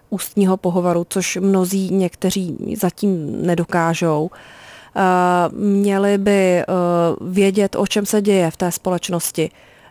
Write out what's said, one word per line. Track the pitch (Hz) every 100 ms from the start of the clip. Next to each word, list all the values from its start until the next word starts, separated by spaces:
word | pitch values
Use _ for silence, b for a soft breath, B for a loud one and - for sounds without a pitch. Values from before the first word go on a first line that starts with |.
| _
ústního | 196 - - 190 190
pohovoru, | 180 180 175 170 170
což | 190 180 180
mnozí | 196 196 180 196 190
někteří | 190 180 - 185 196 180 - - 220
zatím | 180 - 208 180 147 - 170
nedokážou. | 175 170 180 165 160 170 151 160 B B B B B B -
Eh, | 185 180 180 180 170 -
měli | 202 196 202 196 202 202
by, | 202 202 185 175
eh, | - 185 175 170 170 -
vědět, | 185 185 196 190 196 -
o | 196
čem | 208 202
se | 214
děje | 202 196 165
v | -
té | 180
společnosti. | - 185 175 - 175 - - 160 B B B B